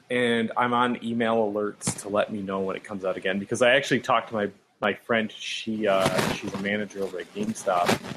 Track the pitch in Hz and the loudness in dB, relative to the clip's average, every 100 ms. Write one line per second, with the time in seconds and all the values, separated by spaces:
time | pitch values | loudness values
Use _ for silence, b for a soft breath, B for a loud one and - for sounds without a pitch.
0 | - 123 120 117 113 - 120 120 123 120 | -4 0 2 2 0 0 2 4 2 0
1 | 117 117 113 113 107 104 104 - - - | -4 0 2 2 2 0 -2 -4 -6 -6
2 | 101 101 - 107 98 98 95 - - 101 | -2 0 0 -2 -4 -2 -2 -4 -8 -6
3 | 95 92 95 98 98 117 123 135 135 123 | -4 -2 -2 -2 -2 4 6 6 4 0
4 | - 120 - 113 101 - _ _ 107 95 | 2 2 2 -2 -4 -6 _ _ -2 -2
5 | - 113 110 - - - - 107 104 95 | 0 0 0 -6 -10 -8 -6 -2 2 4
6 | 95 92 98 98 101 98 98 104 101 101 | 4 2 0 -2 -6 -6 -2 -2 -4 -6
7 | 95 90 85 101 107 107 - 90 - - | -6 -6 -8 -6 -4 -4 0 2 2 0
8 | - | -2